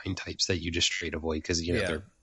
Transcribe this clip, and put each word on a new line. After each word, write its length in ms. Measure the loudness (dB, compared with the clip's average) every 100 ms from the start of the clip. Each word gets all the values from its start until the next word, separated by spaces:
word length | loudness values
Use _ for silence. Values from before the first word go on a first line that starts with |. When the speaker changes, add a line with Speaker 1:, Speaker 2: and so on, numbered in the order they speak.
| -4
Speaker 1:
wine 80 | -4
types 300 | -6 -2 0
that 140 | 2
you 100 | 0
just 160 | 2 2
straight 220 | 2 -2 -2
avoid 280 | 0 0
'cause, 160 | 0 0
you 140 | 2
know, 60 | 2
Speaker 2:
Yeah. 60 | 2
Speaker 1:
they're 160 | -2 -6 _